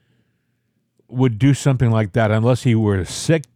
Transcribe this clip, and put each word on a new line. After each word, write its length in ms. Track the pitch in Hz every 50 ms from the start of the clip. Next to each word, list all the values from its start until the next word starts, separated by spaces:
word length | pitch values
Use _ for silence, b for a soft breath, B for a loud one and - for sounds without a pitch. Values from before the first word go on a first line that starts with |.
| _ _ _ _ _ _ _ _ _ _ _ _ _ _ _ _ _ _ _ _ _ _
would 320 | 123 127 131 127 110 101
do 140 | 131 143 131
something 360 | - - 143 131 117 131 117
like 220 | 113 110 110 90
that 180 | - 123 113 104
unless 320 | 107 110 113 123 127 -
he 140 | - 127 113
were 220 | 110 110 104 98 95
a 80 | 85
sick, 400 | - - - - 151 165 160 - - _